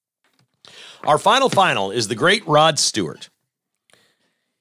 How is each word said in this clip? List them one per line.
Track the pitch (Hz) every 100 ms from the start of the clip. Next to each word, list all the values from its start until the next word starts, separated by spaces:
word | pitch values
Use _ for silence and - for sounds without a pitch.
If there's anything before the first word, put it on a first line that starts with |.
| _ _ _ _ _ _ - - - -
Our | - 147
final | 190 240 269
final | 190 180 127 98
is | 113 101
the | 110
great | 156 214 165
Rod | 147 156 151
Stewart. | - - 82 - - _ _ _ _ _ _ _ _ _ _ _ _ _